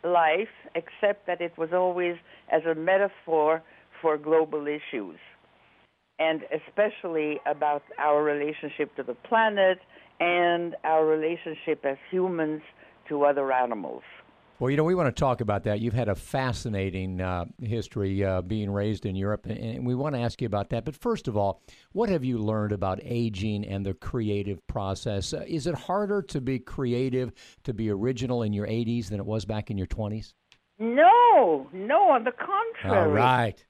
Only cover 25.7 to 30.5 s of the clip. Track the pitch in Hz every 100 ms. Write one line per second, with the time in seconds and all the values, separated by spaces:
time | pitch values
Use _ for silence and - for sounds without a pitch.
25.7 | 156 - 190 202 208 - 143 127 131 -
26.7 | - 127 120 131 127 123 - - _ -
27.7 | 113 110 98 120 123 123 123 107 104 107
28.7 | 113 113 117 98 104 98 110 95 107 -
29.7 | 101 90 - 107 107 - _ _